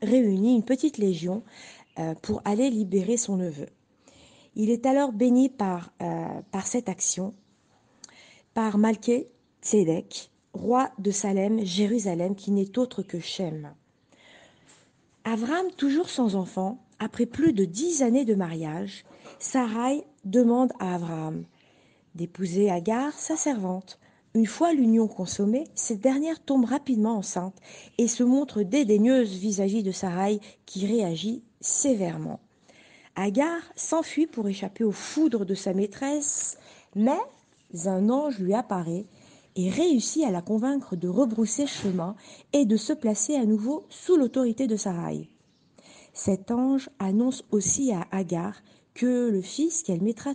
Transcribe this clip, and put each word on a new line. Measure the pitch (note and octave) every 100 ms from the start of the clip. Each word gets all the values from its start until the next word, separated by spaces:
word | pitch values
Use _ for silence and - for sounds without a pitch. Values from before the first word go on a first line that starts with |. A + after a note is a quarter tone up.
réunit | G#3 B3+ A3+ F#3+ A3 B3
une |
petite | G3+ C4+ D#4 B3+
légion, | G3+ E3+ F3 G3 A#3 - - - - -
euh, | D#3+ D#3
pour | - G#3+ G3+
aller | G#3 C4+
libérer | A3 G3 G3 F#3 A#3
son | - F#3+
neveu. | F3+ C#3+ - _ _ _ _ - - - _ -
Il | G#3+
est | A#3 B3+
alors | C#4 C#4
béni | G#3 B3 B3 C4
par, | - G3 F3 F3 _
euh, | E3+ E3 E3 - -
par | G3 F#3+
cette | B3 A#3+
action, | F3 - - F#3+ - _ _ _ _ _ _ - - - - _
par | - A3 G#3
Malké | A3 G#3+ - A#3+ - _ _ _
Tzedek, | - G#3+ E3 D#3+ - - - _ _
roi | F#3+ F#3 B3 C4 -
de | G3
Salem, | G3 G3+ G3 G3 A3 G3
Jérusalem, | F3+ G#3 A#3+ G3 E3+ F3+ G3
qui | -
n'est | G3+ G3 B3
autre | B3 -
que | F#3 F3
Shem. | D#3+ - F3+ D#3 D3 D3 _ _ _ _ - - - _ _ - _ _ _ _
Avram, | A3 A3+ A#3 E4 F#4 F4
toujours | C#4 C#4+ F4+
sans | - A#3 G3
enfant, | F3+ - F#3+ B3 - _
après | G#3+ - A#3+
plus | - D#4+
de | G#3 F#3+
dix | F3+ E4+ D#4+
années | B3 B3 A#3+
de | G3
mariage, | F3 D#3+ D#3+ D#3+ G3 - - - - -
Sarai | - C4 A#3+ A3 B3 C#4+ - _
demande | G3 A3+ A#3 A#3+ B3+ -
à | F#3 F3+
Avram | E3+ D#3+ D#3 E3 E3+ _ _ _ _ _ _
d'épouser | E3+ E3+ F3 F#3 F3+ G#3
Agar, | F3 E3+ A3+ C#4+
sa | - - D#4+
servante. | D4+ B3 F#3 F#3 - - _ _ _ A3+
Une | A3
fois | - E4+
l'union | D#4 A#3 A3+ A3
consommée, | - F3+ - G3+ B3 D#4+
cette | - - G#3+
dernière | A#3+ C4+ D#4+ D#4+
tombe | - C4+ A3+
rapidement | C#4 C#4+ A#3 G#3+ A3+
enceinte | F#3+ F#3 F#3 - - - - -
et | A#3
se | -
montre | B3 C4 C#4+ G#3+
dédaigneuse | F#3+ C4 A#3 G#3 A3+ C4 A3+
vis-à-vis | F#3 G#3 G3 G3 A3
de | F#3+
Sarai, | F3+ F#3+ F3 G3 G#3 - - -
qui | F#3+ G3
réagit | A#3 F#3 E3 G3 A#3+ - _
sévèrement. | - - C#4+ A3+ F3 D#3+ D#3 - - _ _ - - - - -
Agar | G3 G3+ D4+ E4+ - -
s'enfuit | - D#4+ D#4 - E4
pour | - G3+
échapper | G3 F#3+ -
aux | A3+
foudres | G3 - - D#4 A3+ F#3+
de | G3
sa | -
maîtresse, | F#3 G3+ - C4+ D4 C#4+ - - - - - _ G3
mais | A3+ E4 C5+ - _ _ _ E3+ F3+
un | F#3+ G#3
ange | C4 D4+ A3
lui | F#3
apparaît | G#3+ A#3 F#3 E3 E3+ G#3 - - - _ -
et | F#3
réussit | F#3 F4 C4+ - D#4
à | C#4+
la | F3
convaincre | F3 A3 B3+ C#4 - F3+
de | F3+
rebrousser | F3+ C4+ A3 A3 - C#4+
chemin | - G3+ F3+ E3+ G#3+ - - _
et | C#4+ A#3+
de | A3
se | -
placer | D4+ A3+ G#3+ - D4
à | A3
nouveau | G#3+ A3 D4+ -
sous | - - F4+
l'autorité | A#3+ B3+ B3 A3+ C4+
de | G#3+
Sarai. | G3+ E3+ E3 D3+ D#3+ _ _ _ _ _ - - -
Cet | - - F#3+ G3
ange | A#3+ C4 C4+ - -
annonce | F#3+ G3+ B3 B3+ -
aussi | G#3+ F#3+ - C4+
à | F#3 -
Agar | F#3+ F3 E3+ F#3 - _ _ _
que | - B3 B3 A#3+
le | G3
fils | F#3 - D#4+ -
qu'elle | - F3
mettra | G3+ A#3 C#4+